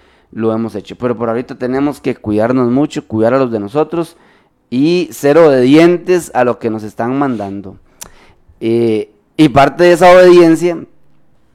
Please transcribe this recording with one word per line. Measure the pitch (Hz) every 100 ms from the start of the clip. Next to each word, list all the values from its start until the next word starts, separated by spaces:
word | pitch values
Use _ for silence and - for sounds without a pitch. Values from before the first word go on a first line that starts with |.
| _ _ _
lo | 113 110
hemos | 113 113 98
hecho. | - 98
Pero | 123 113
por | 117
ahorita | 113 123 127
tenemos | 123 135 143 131
que | - 117
cuidarnos | 107 104 113 131 120
mucho, | 127 147 151 -
cuidar | 110 113
a | 135
los | 127
de | 110
nosotros | 101 143 156 170 160 _ _ _ _ _ -
y | 123 156 180 -
ser | - 143 151
obedientes | 160 131 127 151 170 175 180 180 - 123
a |
lo | 123 117
que | 117
nos | 110
están | 107 - 117 135
mandando. | 143 113 98 101 95 95 _ - - _ _ _ _ -
Eh, | 113 117 117 107 104 _ _ -
y | 151
parte | 127 139 147 175
de |
esa | 175 180
obediencia, | 185 180 175 165 160 175 165 - _ _ _ _ _ _